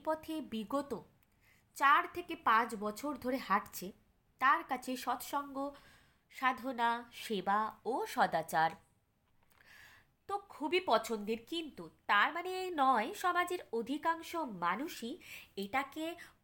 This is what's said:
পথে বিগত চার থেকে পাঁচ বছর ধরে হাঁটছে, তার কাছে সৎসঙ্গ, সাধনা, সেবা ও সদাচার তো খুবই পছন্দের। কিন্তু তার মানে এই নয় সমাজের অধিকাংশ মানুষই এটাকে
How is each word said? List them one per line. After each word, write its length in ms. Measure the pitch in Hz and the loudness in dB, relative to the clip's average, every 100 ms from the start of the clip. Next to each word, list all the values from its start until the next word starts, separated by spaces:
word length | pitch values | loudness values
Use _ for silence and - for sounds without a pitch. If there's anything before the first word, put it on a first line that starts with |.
পথে 380 | 311 311 311 311 | -2 -4 -4 -6
বিগত 600 | 226 226 208 277 277 196 - _ _ _ _ _ _ - | -4 -6 -2 -2 -2 -6 -10 _ _ _ _ _ _ 4
চার 320 | 277 311 359 | 6 6 4
থেকে 220 | 349 349 330 | -4 -8 -2
পাঁচ 400 | - 220 233 220 | 4 4 4 0
বছর 420 | 208 208 285 277 | -4 -4 -4 -4
ধরে 200 | 247 262 | -2 -2
হাঁটছে, 540 | - 202 - - 185 - _ _ _ - | 0 0 0 -10 -10 -12 _ _ _ 2
তার 240 | 262 320 | 4 4
কাছে 340 | 330 254 254 254 | 2 -4 -4 -4
সৎসঙ্গ, 760 | - 262 - 285 285 269 277 277 - - _ _ _ | -4 -4 -4 -4 -4 -4 -6 -8 -18 -20 _ _ _
সাধনা, 800 | - 262 240 247 240 233 233 240 | -2 0 0 -4 0 0 0 -6
সেবা 640 | - - 202 180 202 220 - 202 | -12 -4 -2 2 2 0 -4 -4
ও 200 | 285 427 | -2 -2
সদাচার 640 | 262 185 165 - 170 165 - _ _ _ _ _ _ _ _ - - - - _ _ - | 2 2 2 0 2 2 0 _ _ _ _ _ _ _ _ -20 -20 -20 -20 _ _ -6
তো 100 | 403 | -6
খুবই 420 | - - 302 359 | -6 -8 0 0
পছন্দের। 580 | 359 220 226 220 202 226 - | 4 2 2 -4 -2 -4 -4
কিন্তু 420 | 330 311 - 160 - - | -8 -6 -10 -16 -8 4
তার 280 | 208 240 | 6 4
মানে 300 | 320 349 370 | 2 -4 -4
এই 80 | 370 320 | -2 2
নয় 380 | 262 240 233 | 4 4 0
সমাজের 460 | 415 359 349 349 359 - | 0 2 2 2 -2 -4
অধিকাংশ 600 | 226 233 302 330 330 330 339 | -4 -2 -2 0 -2 -4 -6
মানুষই 840 | 285 190 170 196 311 - 233 339 - - - - | -4 -2 -2 -2 -4 -8 -10 -10 -14 -18 -14 -10
এটাকে 600 | 202 262 285 311 320 330 - _ | -4 -4 -4 -6 -8 -8 -14 _